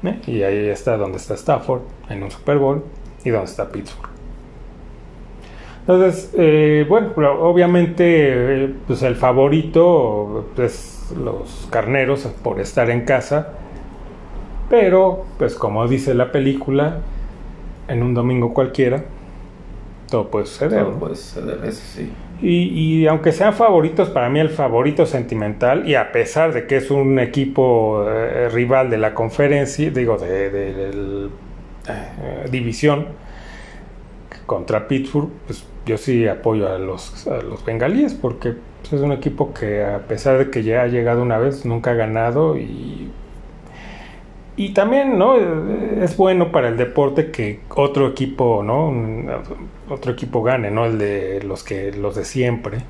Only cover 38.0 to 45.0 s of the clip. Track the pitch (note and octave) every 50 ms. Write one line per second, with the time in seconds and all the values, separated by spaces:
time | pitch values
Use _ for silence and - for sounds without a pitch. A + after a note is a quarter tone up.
38 | D4 C#4 - - - B2 A#2 - - B2 A#2+ A#2 - - - - - - D#3 C#3+
39 | C#3 C#3+ C#3 C3+ - C3+ - - C#3+ - - - A#2 G#2 G#2 G#2 G#2 G2+ G2+ G2+
40 | G2 - A2 G#2 - C#3 C3 C3 C3+ C3+ C3+ B2 G#2+ G#2+ A2+ B2 B2 A#2+ A#2+ B2
41 | A#2 A#2+ A#2+ A#2+ B2 B2 A#2 A2 A#2+ C#3 C3+ C3+ - B2 A#2 A#2 A#2 B2 A#2+ A#2
42 | A2 A2 A2 A2+ A2+ A#2 A#2+ A2+ G2+ D#2+ D2+ C2+ A1+ A1 - - - - - -
43 | - - - - - - - - - - - - - - - - - - - -
44 | - - - - - - - - - - - - G3 G3 G3+ G3 G3 G#3+ B3+ C#4